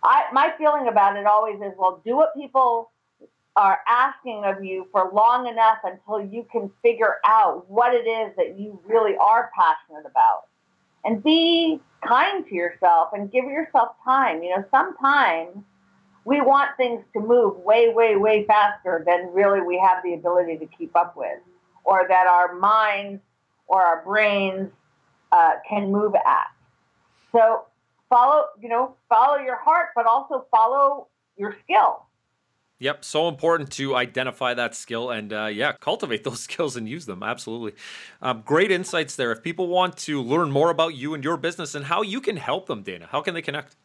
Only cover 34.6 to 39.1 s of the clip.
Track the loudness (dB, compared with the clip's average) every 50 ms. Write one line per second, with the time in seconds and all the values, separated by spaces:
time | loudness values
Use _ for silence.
34.6 | -4 -6 -6 -12 -14 -10 -8 -8 -6 -6 -8 -8 -10 -10 -8 -8 -6 -6 -4 -4
35.6 | -4 -4 -4 -6 -6 -6 -6 -4 -4 -6 -6 -6 -6 -8 -10 -10 -14 -14 -8 -6
36.6 | -6 -6 -6 -10 -12 -12 -12 -14 -12 -14 -14 -10 -8 -8 -8 -8 -10 -14 -12 -10
37.6 | -12 -12 -14 _ -20 -20 -20 -20 -20 -20 -20 _ -6 -6 -6 -6 -4 -2 0 2
38.6 | 2 2 0 -2 -4 -6 -6 -6 -6 -6